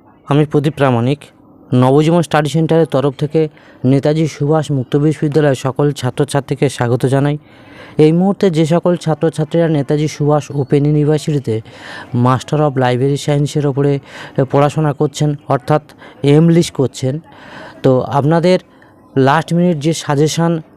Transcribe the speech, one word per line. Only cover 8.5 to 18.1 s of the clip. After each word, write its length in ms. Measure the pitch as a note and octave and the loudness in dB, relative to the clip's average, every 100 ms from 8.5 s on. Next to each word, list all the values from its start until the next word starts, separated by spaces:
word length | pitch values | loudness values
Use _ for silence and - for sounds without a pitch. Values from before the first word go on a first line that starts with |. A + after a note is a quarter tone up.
যে 160 | D#3 D3+ | 0 0
সকল 300 | E3+ F3 F3 | 0 0 -2
ছাত্রছাত্রীরা 720 | D#3+ D3 E3 - D3 E3+ E3 | -2 -2 -2 -2 -2 0 0
নেতাজি 400 | D3+ C3 D3+ D3+ | 0 0 -2 -2
সুভাষ 420 | - D3 D3 - | -2 0 0 -2
ওপেন 360 | C#3 C3 D3 D3 | -6 0 0 2
ইউনিভার্সিটিতে 760 | D3+ D3 D3+ D#3+ C#3+ A#2+ A2 - - - - - | 0 0 0 -2 -4 -4 -6 -8 -18 -18 -18 -6
Master 440 | A#2+ B2 B2+ - D3+ | 0 2 0 -2 -2
of 160 | D3+ | 0
Library 420 | C3 B2 B2 C#3 C#3+ | 0 0 0 -2 -2
সায়েন্সের 500 | - C#3+ C#3+ D#3 C#3+ | -2 -2 -2 -2 -2
ওপরে 320 | C3+ C#3+ C#3 - - - - C3+ | 0 0 -2 -6 -18 -10 -4 0
পড়াশোনা 420 | C#3 D3 D#3 D#3 | 2 2 0 -2
করছেন, 420 | C#3 D3+ - D3+ C#3+ - | 0 -4 -2 -4 -4 -4
অর্থাৎ 340 | C3+ - D3+ - - - - | -4 0 -2 -2 -20 -20 -4
এমলিশ 500 | C#3 D3 E3 E3+ - | 2 4 4 4 0
করছেন, 480 | - B2 - C3 D3+ - - - - - - | -2 -4 -4 -6 -6 -10 -20 -20 -20 -20 -2
তো 180 | C#3 B2+ | 0 2
আপনাদের 580 | - | 0